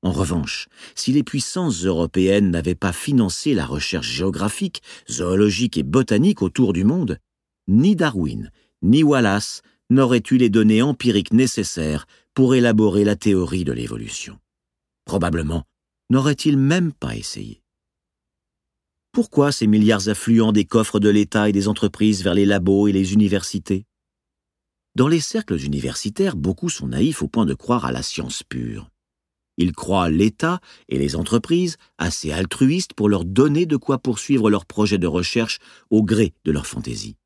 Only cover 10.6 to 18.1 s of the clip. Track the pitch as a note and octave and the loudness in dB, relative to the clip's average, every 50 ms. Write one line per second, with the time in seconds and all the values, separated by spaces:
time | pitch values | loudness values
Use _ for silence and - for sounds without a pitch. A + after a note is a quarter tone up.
10.6 | G#2+ G#2+ G#2+ A2 A#2+ D3 C#3 - - B2 G#2 G2+ - - A2 A2+ C3 B2+ - - | 4 6 4 4 2 0 -2 -2 0 2 2 2 0 2 2 2 2 2 0 -4
11.6 | G2 - - F2 D#2+ D#2 D2+ D2+ - _ _ _ _ _ _ - C3 B2 C3 B2+ | -6 -6 -6 -6 -4 -4 -4 -6 -8 _ _ _ _ _ _ 2 4 4 4 4
12.6 | A#2+ A#2+ A2 G#2+ G#2+ G#2 F2+ G#2 G#2 G#2 G#2 - - G#2+ G2 F#2 F2+ E2 - F#2 | 4 4 4 4 2 4 4 2 2 2 0 0 0 0 2 2 0 -2 -2 -4
13.6 | F2 C#2+ B1 A#1 A#1+ - A1 A1 A1+ G#1+ - - - - G2+ - _ _ _ _ | -4 -4 -4 -6 -8 -8 -10 -10 -12 -12 -12 -12 -14 -14 -18 -20 _ _ _ _
14.6 | _ _ _ _ _ _ _ _ _ - - G2+ F2 F2 E2 E2+ D#2 D2+ D#2+ E2 | _ _ _ _ _ _ _ _ _ -6 -4 -2 -2 -2 -2 -2 -4 -4 -4 -6
15.6 | - _ _ _ _ _ _ _ _ _ A#2+ C3+ C3 D3 C#3+ - - D#3 C#3+ C3+ | -8 _ _ _ _ _ _ _ _ _ 0 2 2 2 0 0 0 2 2 4
16.6 | C3+ C3+ D#3+ F#3 F3 D#3+ C#3 _ - B2+ A2+ A2 G2 - - G#2 G#2 G#2+ G#2+ _ | 4 2 2 2 0 -2 -4 _ -10 -8 -8 -8 -10 -12 -12 -12 -14 -14 -16 _
17.6 | _ _ _ _ _ _ _ _ _ _ | _ _ _ _ _ _ _ _ _ _